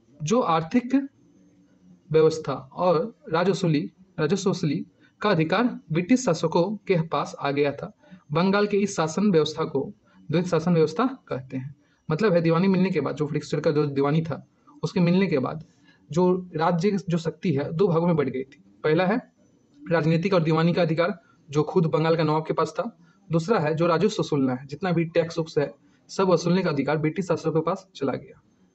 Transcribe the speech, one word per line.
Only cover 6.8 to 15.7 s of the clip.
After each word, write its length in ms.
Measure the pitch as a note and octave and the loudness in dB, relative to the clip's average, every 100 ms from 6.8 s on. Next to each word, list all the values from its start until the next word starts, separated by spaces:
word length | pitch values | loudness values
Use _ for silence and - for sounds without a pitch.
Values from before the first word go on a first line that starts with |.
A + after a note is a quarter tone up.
| - F3 | -2 0
पास 340 | E3 C#3+ C3 - | 0 -4 -6 -6
आ 100 | C#3+ | -4
गया 220 | C#3+ C#3+ | 0 0
था। 260 | - E3+ - - - - | -2 -10 -16 -20 -20 -6
बंगाल 340 | D3+ F#3+ G3+ G#3 | 0 2 2 2
के 100 | G3+ | 0
इस 200 | G3+ - | 0 -2
शासन 360 | D#3+ F#3+ G#3 | -4 0 2
व्यवस्था 320 | D#3+ D3 D#3+ | 4 2 -2
को 280 | D#3+ C3+ - - _ _ - | -4 -4 -6 -10 _ _ -4
द्वैत 160 | D#3+ F3+ | -2 0
शासन 280 | D#3+ E3+ | 0 2
व्यवस्था 500 | E3 D#3 - B3+ - - | 2 2 2 -2 -4 -10
कहते 280 | C3 - C3 | -10 -8 -10
हैं। 180 | C3 - _ _ - | -10 -14 _ _ -4
मतलब 220 | D#3 A3 | 0 2
है, 80 | F3 | 2
दीवानी 280 | E3 E3 G3 | 2 2 2
मिलने 220 | F3+ F#3 | 2 2
के 100 | D#3+ | 0
बाद, 160 | C3+ C#3 | -2 -4
जो 100 | C#3+ | -4
ब्रिटिशर 340 | D3 - D#3 | -4 -4 -2
का 100 | E3 | 0
जो 160 | D3+ D3 | 0 0
दीवानी 360 | C#3 C#3+ D#3 | 0 0 0
था, 240 | D#3+ C3+ - _ _ - | -2 -6 -12 _ _ -12
उसके 180 | D#3+ F#3+ | -6 0
मिलने 260 | E3+ F3+ F#3+ | 2 2 2
के 120 | C#3+ | 0
बाद 260 | C3+ D#3+ - | -2 -6 -14